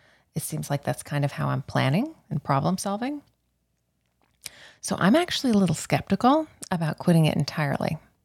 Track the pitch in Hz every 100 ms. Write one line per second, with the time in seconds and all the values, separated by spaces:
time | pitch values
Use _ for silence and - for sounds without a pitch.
0 | _ _ _ - - 151 151 143 - -
1 | - 147 139 - 139 135 - 135 127 160
2 | 302 - _ 156 - 139 156 185 202 202
3 | 247 294 - _ _ _ _ _ _ _
4 | _ _ _ _ - - - _ - -
5 | 180 294 349 - 262 208 180 156 - 143
6 | - 196 247 302 302 - - 175 156 -
7 | - 165 156 - 143 - 147 135 - 156
8 | - _